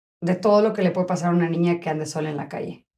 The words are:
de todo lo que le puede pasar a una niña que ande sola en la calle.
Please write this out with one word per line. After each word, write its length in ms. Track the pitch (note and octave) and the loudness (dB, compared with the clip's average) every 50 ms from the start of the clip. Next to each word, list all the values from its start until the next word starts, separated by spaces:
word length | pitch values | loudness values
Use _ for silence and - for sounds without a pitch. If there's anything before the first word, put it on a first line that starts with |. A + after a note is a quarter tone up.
| _ _ _ - | _ _ _ -6
de 140 | - E3+ F3+ | -2 -2 -2
todo 280 | F3+ - G#3+ G#3 G#3 G#3+ | 0 2 4 4 4 4
lo 100 | A3 - | 2 2
que 100 | - F#3 | 2 0
le 80 | F3 | 0
puede 160 | - F#3 F3+ | 2 0 -2
pasar 260 | - F#3 D#3 E3 F3 F3 | -2 -2 -2 0 2 2
a 40 | |
una 120 | F3 F3 E3+ | 2 2 2
niña 320 | E3 E3 E3+ F3 E3+ E3+ | 0 2 2 2 0 0
que 100 | - D#3+ | -2 -4
ande 140 | D#3 D#3 D#3 | -4 -4 -4
sola 240 | D3+ - D#3+ D3+ D#3 | -6 -4 -4 -4 -4
en 80 | D3 | -4
la 120 | C#3+ C#3+ - | -6 -8 -8
calle. 380 | - F#3+ F3 F3+ E3+ - _ _ _ | -8 -8 -8 -8 -10 -14 _ _ _